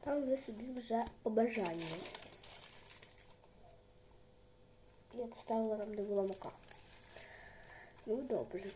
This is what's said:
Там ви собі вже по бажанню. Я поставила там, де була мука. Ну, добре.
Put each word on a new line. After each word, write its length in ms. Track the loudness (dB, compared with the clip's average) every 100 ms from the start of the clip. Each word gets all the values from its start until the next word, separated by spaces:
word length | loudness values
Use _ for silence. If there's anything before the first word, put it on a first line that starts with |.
Там 220 | 2 2
ви 140 | 4 2
собі 360 | 2 -8 -6
вже 320 | -6 0 2 2 0
по 80 | 4
бажанню. 680 | 6 6 6 2 2 -2 -2 -4 -6 -8 -14 -14 -14 -14 -16 -16 -18 -18 -18 -20 -20 -20 -20 -20 -20 -20 -20 -20 -20 -20 -20 -20 -20 -20 -20 -20 -20 -14
Я 120 | -6 -4
поставила 500 | -6 2 4 6 4
там, 180 | 2
де 80 | 0
була 200 | 4 6
мука. 280 | 4 2 -6 -10 -16 -18 -16 -18 -16 -16 -14 -14 -16 -16 -16 -16 -16 -12 0
Ну, 100 | 0
добре. 460 | 4 2 2 -2 -4